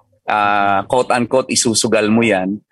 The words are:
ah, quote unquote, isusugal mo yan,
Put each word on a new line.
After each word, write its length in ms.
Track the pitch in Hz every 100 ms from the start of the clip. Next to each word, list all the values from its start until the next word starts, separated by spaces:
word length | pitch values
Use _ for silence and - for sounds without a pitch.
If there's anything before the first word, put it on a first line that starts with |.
| _ _
ah, 640 | - 104 104 104 101 98 101
quote 240 | 127 123
unquote, 400 | 123 117 131 127
isusugal 560 | 120 120 107 117 107 107
mo 160 | 113
yan, 400 | 117 95 92 107 -